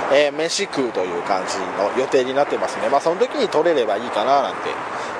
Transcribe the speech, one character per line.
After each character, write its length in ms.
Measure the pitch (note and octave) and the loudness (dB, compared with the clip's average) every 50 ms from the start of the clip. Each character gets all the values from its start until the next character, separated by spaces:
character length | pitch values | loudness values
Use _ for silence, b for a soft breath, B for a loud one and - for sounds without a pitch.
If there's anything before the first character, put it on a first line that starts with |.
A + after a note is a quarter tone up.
| B - | B 4
え 160 | C#3 C#3+ D3 C#3+ | 4 4 4 4
ー、 40 | |
飯 340 | C#3+ D3+ D#3+ E3 - - G3+ | 2 -2 -2 -2 -2 -4 -4
食 200 | - - - C3 A#2 | -2 -2 -2 -2 0
う 40 | |
と 80 | - G2 | 0 -2
い 180 | F#2 F#2 F2 F2 | -2 -2 -2 -4
う 40 | |
感 200 | E2+ G2 G2 F#2 F#2 F#2 | -2 -2 -2 -2 -2 -4
じ 100 | - G2 F#2 F2+ F#2 F#2 | -4 -6 -6 -4 -2 -2
の 80 | G2+ G2+ G2+ A#2+ | -2 0 0 0
予 80 | C3 | 0
定 180 | - - C3+ B2+ | 2 2 2 2
に 80 | C3 | 2
な 120 | C3 C#3 D3 | 2 0 0
っ 20 | |
て 120 | - C3+ G#2+ | 0 0 -2
ま 100 | F#2+ F2+ | -2 -2
す 100 | - - | -2 -2
ね。 80 | - A#2+ | 0 2
ま 100 | C3+ C#3 | 2 2
あ、 20 | |
そ 120 | - E3 | 2 2
の 40 | E3+ | 0
時 160 | F#3+ A#3+ B3+ | 2 0 0
に 160 | - D4+ A#3 - | 0 0 0 2
撮 160 | - D3 D#3+ | 2 2 4
れ 100 | E3+ E3 | 4 4
れ 100 | C#3 A2+ | 2 2
ば 120 | G#2 G2+ | 2 0
い 100 | G#2+ A#2+ | -2 -2
い 40 | A#2 | -4
か 140 | - G#2 A2 | -2 0 2
な、 180 | B2+ C#3 C#3+ | 4 4 4
な 100 | B2 F#2+ | 2 0
ん 20 | - - - - - - - B B B B B B | -2 -4 -6 -6 -6 -6 -8 B B B B B B